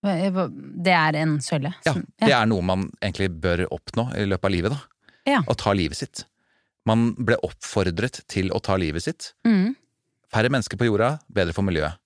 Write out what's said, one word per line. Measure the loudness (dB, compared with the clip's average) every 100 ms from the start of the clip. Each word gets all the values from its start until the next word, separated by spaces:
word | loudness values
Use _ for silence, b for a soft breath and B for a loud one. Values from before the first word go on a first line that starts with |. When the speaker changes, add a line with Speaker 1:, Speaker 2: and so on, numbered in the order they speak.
Speaker 1:
Hva, | 0 0 0
hva, | 0 -2
det | -6 -12 -2 2 4
er | 4 2
en | 2 0
søyle | 0 -2 -2 -2
Speaker 2:
Ja, | -2
Speaker 1:
som, | -2 -4 _
Speaker 2:
det | 4
er | 4 4
noe | 2
man | 2 0 -2 -4
egentlig | -6 -2 -2 0
bør | 0 0 0
oppnå | -6 -6 -4 -2 -2
i |
løpet | -2 0
av | 0
livet, | 0 0
da. | -4 -10 _ b b 0
Speaker 1:
Ja. | 0
Speaker 2:
Å | 2
ta | 0 2
livet | 2 0 -4
sitt. | -10 -12 -18 _ _ _ _ _ 0
Man | 2 2
ble | 0 0 0
oppfordret | -2 -8 -6 -2 0 0 -4 -6 -8
til | -4 -2
å | -2
ta | -2 0
livet | 0 -2
sitt. | -6 -8 -14 _
Speaker 1:
Mm. | 2 2 2 -2 _ _ _ _ _
Speaker 2:
Færre | 0 0
mennesker | 0 -4 -2
på | 0
jorda, | 2 0 -2 _
bedre | -2 0
for | 0
miljøet. | 0 0 -2 -6